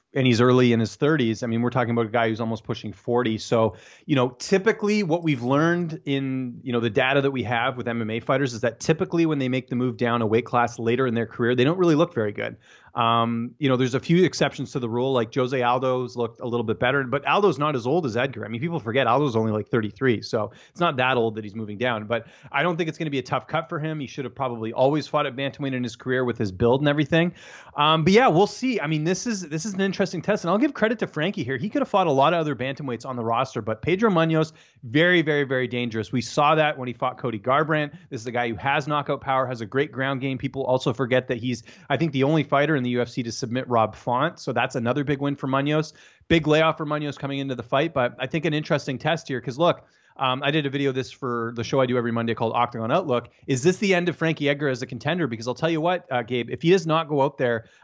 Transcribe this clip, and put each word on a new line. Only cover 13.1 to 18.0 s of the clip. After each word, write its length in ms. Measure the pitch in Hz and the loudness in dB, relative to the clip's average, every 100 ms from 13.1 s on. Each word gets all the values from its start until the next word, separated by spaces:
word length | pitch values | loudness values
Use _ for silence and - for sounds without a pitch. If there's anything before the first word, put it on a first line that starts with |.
| 117 117 117 120 - | 4 2 -2 -6 -2
you 100 | 139 | 0
know, 80 | 127 | 2
there's 160 | 127 | 2
a 60 | 127 | 0
few 260 | - 170 170 | 2 4 4
exceptions 460 | - 143 - 131 | 2 -2 -2 -8
to 80 | 143 | -6
the 100 | 117 | -4
rule, 240 | 120 131 | -2 0
like 180 | 131 113 139 | 0 0 -2
Jose 260 | 127 135 | 0 0
Aldo's 540 | 120 123 131 127 127 120 | 2 2 0 -2 -4 -4
looked 240 | 117 - | -6 -4
a 80 | 123 | -4
little 160 | 120 | -2
bit 160 | 113 107 | -2 0
better, 240 | 123 139 | 2 2
but 240 | 127 143 139 | 0 -2 0
Aldo's 320 | 170 202 135 | 2 2 2
not 160 | 151 135 | -2 -2
as 100 | 113 | 0
old 220 | 165 | 0